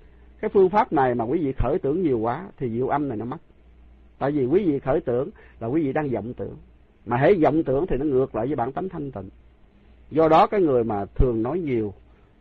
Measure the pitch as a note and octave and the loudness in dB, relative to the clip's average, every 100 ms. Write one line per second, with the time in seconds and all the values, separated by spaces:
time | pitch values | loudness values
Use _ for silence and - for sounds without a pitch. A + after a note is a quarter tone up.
0 | - - - - G#3+ G#3 F#3 G#3 B3+ D#3 | -20 -20 -20 -10 0 4 6 4 2 2
1 | C3 B2 A2+ E3+ C#3+ - B2 F3+ C3+ D#3+ | 2 2 0 0 0 0 0 0 0 0
2 | E3+ A#2+ A2+ C3+ F#3+ - B2+ A2+ C3+ C#3+ | 2 0 0 -4 -8 -8 -4 -2 0 -2
3 | C#3+ C3 A#2 D3+ - _ - - - - | -2 -6 -8 -10 -16 _ -20 -20 -20 -20
4 | - - C3+ D3 B2 F3 G3 C#3 C3+ D3+ | -20 -6 -2 0 2 2 2 0 0 -2
5 | D3 A#2+ D#3 - - - A2+ D3+ C#3+ D3 | 0 -2 -4 -10 -20 -10 -4 -2 -2 -2
6 | D3 A2+ G#2+ B2 G2 C#3+ - _ _ _ | -2 -4 -6 -10 -12 -12 -20 _ _ _
7 | - A#2+ D3 G3+ D3+ D#3 D3+ C3 F#3 B2+ | -4 2 4 4 2 2 0 0 0 -2
8 | D3+ B2+ C3 G#2+ B2+ C#3+ A#2+ - F#3+ E3 | 0 0 0 -2 -4 -4 -4 -6 -8 -8
9 | C#3+ G2+ F#2+ - - _ - _ - - | -10 -10 -14 -18 -20 _ -20 _ -20 -20
10 | - C3+ D#3+ D#3+ A3+ G#3+ E3 B2+ A2+ G2+ | -4 2 4 4 4 2 2 2 0 -4
11 | G2 - C3+ A2+ A2+ F3 D3+ A#2+ G#2 F#2+ | -2 0 2 0 -2 -4 -2 -2 -4 -8
12 | - _ _ _ | -20 _ _ _